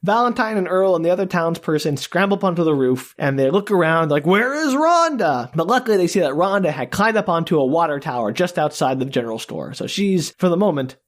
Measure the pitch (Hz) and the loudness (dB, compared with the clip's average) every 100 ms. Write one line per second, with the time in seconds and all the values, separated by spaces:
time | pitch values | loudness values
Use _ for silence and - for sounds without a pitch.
0 | 180 220 247 233 226 214 180 185 190 175 | 0 0 0 0 -2 -2 0 2 2 2
1 | 165 180 190 180 165 170 - 156 156 143 | 2 0 0 0 -2 -2 -2 -2 0 -4
2 | - 175 196 196 196 170 160 147 131 127 | -2 0 0 2 0 0 0 2 2 0
3 | - - 143 139 135 180 202 196 160 165 | -6 -6 -4 0 2 0 0 0 2 2
4 | 165 147 147 196 240 294 311 262 320 339 | 2 0 2 2 2 -2 -2 2 4 4
5 | 330 277 170 131 117 156 220 247 247 208 | 2 0 0 0 -4 -4 0 0 2 2
6 | 175 190 156 147 190 202 180 147 123 - | 2 2 0 0 0 2 0 -2 -6 0
7 | 214 220 196 170 165 160 131 127 156 143 | 0 0 0 -2 2 2 2 2 0 -2
8 | 156 123 107 120 180 175 151 - 135 131 | -6 -4 -4 -2 -2 0 -4 -2 -2 -2
9 | 131 135 117 113 - 85 64 - - - | -2 -4 -4 -8 -8 -10 -10 -10 -8 -2
10 | 202 185 151 - 185 170 208 147 131 - | 0 0 -2 -2 0 2 2 0 -6 -10